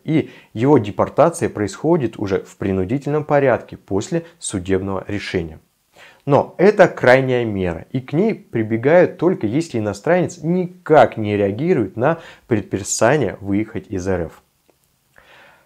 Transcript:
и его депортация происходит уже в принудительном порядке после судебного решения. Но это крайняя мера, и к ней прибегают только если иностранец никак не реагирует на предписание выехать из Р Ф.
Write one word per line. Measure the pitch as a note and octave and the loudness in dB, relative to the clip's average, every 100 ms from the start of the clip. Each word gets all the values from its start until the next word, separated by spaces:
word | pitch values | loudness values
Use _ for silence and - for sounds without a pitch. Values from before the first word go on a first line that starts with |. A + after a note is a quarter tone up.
и | - D#3 - - _ | -2 -2 -2 -10 _
его | G#2+ C3 C#3+ | -2 4 4
депортация | G#2 - F#2+ - D#3+ E3 G2+ | 2 -2 0 2 2 2 -4
происходит | G#2 G2+ - D3+ E3+ A#2 - | -4 -6 -4 -2 0 -2 -6
уже | G2+ - | -2 -4
в | - - | -4 -6
принудительном | G2 F#2+ F#2 C#3 C#3+ D3+ | -2 -2 -2 -4 -2 -4
порядке | D3+ D3 C3+ G#2+ - - | 0 2 2 0 -4 -18
после | - G2 - E3 E3 _ | -6 -4 -4 -6 -8 _
судебного | - G2+ F2+ F#2+ G2 F#2+ - | -8 -6 -2 -2 -2 -8 -8
решения. | G2+ - F#2 D#2+ D#2 _ _ _ _ - _ | -10 -6 -6 -6 -12 _ _ _ _ -20 _
Но | - C3+ - - | 0 2 2 2
это | F#3+ G#3 F3 | 4 6 4
крайняя | - B2 C3 C3 B2 | 4 4 4 4 0
мера, | A#2 G2 F2+ E2 - | -2 -2 -2 -4 -6
и | C3 | -8
к | C3 | -4
ней | C#3+ A3 | -2 -2
прибегают | - - A#2 G#2+ A2+ C3 F3 E3+ - | -2 -6 -4 -2 0 2 4 4 2
только | E3 F#3 G#2 | -2 0 -2
если | C3+ E3 A#2 | -2 -4 -4
иностранец | G#2 G2 D3 F3+ C#3+ - | -4 -4 0 0 -2 -4
никак | D3+ F3+ F3 - - D3+ G#2+ - | -4 -2 -4 -6 2 4 4 2
не | G#2 G#2 | -2 0
реагирует | G2 G2+ E3 D#3+ G2+ A2 | 0 0 0 0 -2 -2
на | C3+ E3 - - - | -2 -2 -8 -12 -4
предписание | G#2+ - G2 G2 - A2+ D3+ G2 F#2 | -4 -2 -6 -6 0 2 2 -2 -6
выехать | G2 G2 A2 F#2 - | -4 -4 -4 -8 -8
из | F#2+ F#2 | -6 -4
Р | F#2 | -4
Ф. | D#2+ - _ _ _ _ _ _ _ _ _ - - _ | -4 -12 _ _ _ _ _ _ _ _ _ -20 -20 _